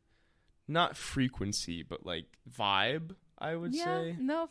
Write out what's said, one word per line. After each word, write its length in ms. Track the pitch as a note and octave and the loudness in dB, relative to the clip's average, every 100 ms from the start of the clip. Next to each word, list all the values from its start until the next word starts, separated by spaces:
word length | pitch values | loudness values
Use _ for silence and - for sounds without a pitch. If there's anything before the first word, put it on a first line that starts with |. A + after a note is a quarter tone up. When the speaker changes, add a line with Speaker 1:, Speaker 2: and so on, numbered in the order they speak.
| _ _ _ _ _ _ - | _ _ _ _ _ _ -2
Speaker 1:
not 300 | D#3+ F3 - | 2 2 2
frequency, 840 | - C3+ B2+ - G2+ G#2 - E2+ | -4 2 2 2 -2 -2 -2 -6
but, 220 | - E2 - | -6 -8 -4
like, 200 | E2+ - - - | -6 -6 -16 -18
vibe, 680 | A#2+ G#2 G2 A2 D#3 E3 F#3+ _ - | 0 4 4 4 2 -4 -12 _ -6
I 160 | D#3 E3 | -4 -2
would 180 | E3+ C#4+ | -2 0
Speaker 2:
Yeah, 80 | F4 F4+ | 0 0
Speaker 1:
say. 140 | - F3 | 0 -2
Speaker 2:
no, 280 | C4 D#4+ E4 | 0 0 -2